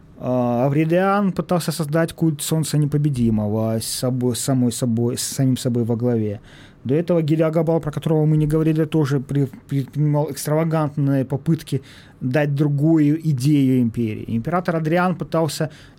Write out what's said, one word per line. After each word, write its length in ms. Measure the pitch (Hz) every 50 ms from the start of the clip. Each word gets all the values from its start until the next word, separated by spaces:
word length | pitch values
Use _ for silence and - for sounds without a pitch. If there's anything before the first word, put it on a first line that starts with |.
| - - - -
а, 480 | - 123 127 127 123 120 120 117 127
Аврелиан 640 | 139 139 151 160 160 170 180 190 196 196 202 208 190 180
пытался 400 | - 170 - 180 175 - - 151
создать 400 | - 160 143 147 165 165 165 -
культ 300 | - 170 165 156 143 -
солнца 340 | - 160 160 151 - - 151
непобедимого 1000 | 151 143 147 151 147 151 139 123 120 113 110 107 107 104 104 110 110 113 113 113
с 60 | 113
собой, 500 | - - - - 127 127 127 120 123 120
самой 340 | - - - 135 127 123 120
собой, 460 | 113 - 131 120 113 113 120 120 131
с 60 | 139 -
самим 340 | - - - 135 131 127
собой 280 | 120 - 131 117 120 117
во 120 | 110 120
главе. 440 | 110 120 123 120 113 107 104 101 104 - - - - - - - - -
До 120 | 113 131
этого 260 | 156 170 170 180 170
Гелиогабал, 580 | 160 143 160 156 165 160 156 170 160 151 165 165
про 120 | 156 151 147
которого 320 | 143 - 156 160 156 151
мы 140 | 151 156 151
не 80 | 151
говорили, 400 | 147 151 160 160 160 156 156 160
тоже 340 | 156 - 160 151 127 143 143
при-, 300 | 127 - 135 143 139 127 - - - -
предпринимал 640 | 143 139 131 - - 139 151 151 147 147 151 156
экстравагантные 960 | 139 131 - 151 151 156 165 165 156 160 156 143 147 151 143 139 139 135 131
попытки 560 | 127 143 131 - - 165 147 - - - 135 - - - - - - - - -
дать 320 | 127 127 151 147 147 143
другую 640 | 139 160 147 143 139 147 160 165 160 147 147 147 160 156 160
идею 520 | 147 123 123 147 151 143 135 127 131 131 123
империи. 420 | 117 110 120 117 110 107 107 - -
Император 480 | 110 117 113 156 165 180 180 - 170
Адриан 380 | 165 160 151 160 175 180 185 175
пытался 540 | - 160 - - 160 165 147 - - 160 143 - - - - -